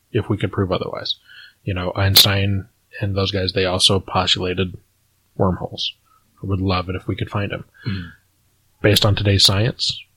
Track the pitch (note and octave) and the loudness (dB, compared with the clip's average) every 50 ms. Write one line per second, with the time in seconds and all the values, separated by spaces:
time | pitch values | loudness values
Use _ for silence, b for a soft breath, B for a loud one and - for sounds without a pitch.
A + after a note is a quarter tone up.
0 | _ _ - A#2 - - G#2+ G2 A2+ G2 - G#2+ G2 F2+ F#2 - - - - - | _ _ -4 -4 0 0 -2 -2 -2 -4 0 0 0 0 0 -2 -2 -4 -6 -8
1 | - - - B B B B B B B B B B G#2 F#2+ F#2 F2+ F2+ - G2+ | -6 -6 -8 B B B B B B B B B B -4 -4 -2 -2 -4 0 2
2 | G2 G2 G2 - - G#2 G2 G2 G2 G2+ G2 F#2+ F2+ - _ _ _ _ - - | 2 4 6 6 6 6 4 2 0 0 0 -2 -4 -8 _ _ _ _ -10 -6
3 | G#2 G2+ F#2+ G2 G2 F#2+ G2+ F#2+ F#2 F#2+ - G2 F#2+ F2+ F#2 F#2+ - - G2+ F#2 | -4 -2 0 0 -2 0 0 -2 -2 0 0 0 0 0 2 2 4 4 4 2
4 | - - - F#2+ F#2 - - F#2 F#2 F2+ F2+ F#2 F#2+ F2+ G2 - _ _ _ _ | 0 0 -2 0 0 0 0 -2 -2 -2 0 -2 -2 -4 -4 -12 _ _ _ _
5 | _ _ _ _ _ _ _ - G2+ F#2 F2 - - - - - - - - _ | _ _ _ _ _ _ _ 0 0 0 0 -2 -4 -10 -8 -6 -8 -8 -8 _
6 | b b b b b _ _ - - F#2+ G2 F#2 F#2+ G2 F2+ F2+ F#2 F#2+ F#2 F#2 | b b b b b _ _ -12 -6 -4 -2 0 0 0 0 0 -2 -4 -6 -6
7 | - - F#2 - G#2+ - - G#2 G2+ F#2+ - - - _ B B B B F#2+ F#2 | -4 -6 -4 -4 -6 -4 -4 -4 -4 -4 -6 -8 -10 _ B B B B -6 -6
8 | F2 E2 B B B _ _ _ _ _ _ _ _ _ _ - - G#2+ G2+ - | -8 -12 B B B _ _ _ _ _ _ _ _ _ _ 0 2 4 4 6
9 | - G#2+ G2 - G2+ G2+ G2+ F#2+ - - G2 G2 A2 C3 - - - - - - | 4 4 2 4 2 2 4 4 4 4 2 2 0 -2 -2 -4 -4 -6 -6 -8
10 | - _ _ | -12 _ _